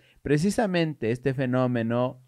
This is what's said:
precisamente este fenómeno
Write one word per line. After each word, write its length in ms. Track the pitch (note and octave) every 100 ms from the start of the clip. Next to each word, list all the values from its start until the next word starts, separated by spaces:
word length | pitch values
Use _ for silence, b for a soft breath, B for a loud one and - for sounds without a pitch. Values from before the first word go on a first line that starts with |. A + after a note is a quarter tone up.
| b b - D3
precisamente 720 | F#3 G3+ G#3+ F3 D#3+ D3 A2+
este 200 | B2+ C3+
fenómeno 880 | C3 C3 B2+ B2+ B2 A2+ A#2+ B2+ C3